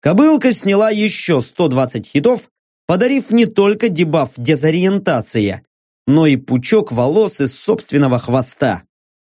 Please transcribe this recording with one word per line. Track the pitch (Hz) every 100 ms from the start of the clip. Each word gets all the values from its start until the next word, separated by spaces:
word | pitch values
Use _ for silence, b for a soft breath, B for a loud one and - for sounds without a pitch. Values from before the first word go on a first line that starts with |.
Кобылка | 147 185 302 302 254
сняла | 208 196 196 220
еще | 214 214 - - 151
сто | 123 - 170
двадцать | 131 127 117 -
хитов, | 143 220 247 - _ _ _ -
подарив | 180 247 277 -
не | 226 220
только | - 202 - 226
дебаф | 156 170 156 131 -
дезориентация, | 120 151 151 165 185 196 180 135 104 117 101 92 _ _ _ _ -
но | 147 160
и | 135
пучок | - 127 123 220 214
волос | 117 123 180 208 -
из | 135 -
собственного | - 214 - 143 139 123
хвоста. | - 127 131 - 131 92 _ _ _ _